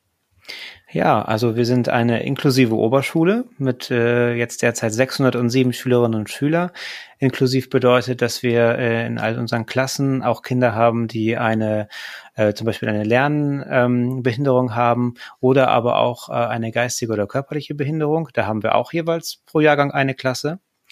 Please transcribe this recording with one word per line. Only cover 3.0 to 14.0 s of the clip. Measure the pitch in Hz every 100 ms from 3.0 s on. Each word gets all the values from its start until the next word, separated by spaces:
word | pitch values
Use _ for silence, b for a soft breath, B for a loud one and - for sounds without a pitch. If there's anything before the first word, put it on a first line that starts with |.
| 135 165 170 233 254 -
mit, | 135 123 -
äh, | 123 117 120 120
jetzt | 120 120 -
derzeit | 120 117 113
sechshundertsieben | 110 131 - 131 120 120 131 127
Schülerinnen | 117 127 123 120 110
und | 104
Schüler. | - 143 165 180 B B B B B
Inklusiv | 135 - 131 131 -
bedeutet, | 131 123 123 120 123
dass | 120 -
wir, | 123 117 117 123
äh, | 120 113
in | 117 117
all | 110 117
unseren | 113 117 113
Klassen | 127 131 - 139 131
auch | 120 113
Kinder | - 127 123
haben, | 107 117 117 113
die | 117 110 117
eine, | 117 110 107 107 104 B B B B -
äh, | 107
zum | 104 110
Beispiel | 104 113
eine | 107
Lern-, | 104 123 143 151 143 139 143
ähm, | 135 123 123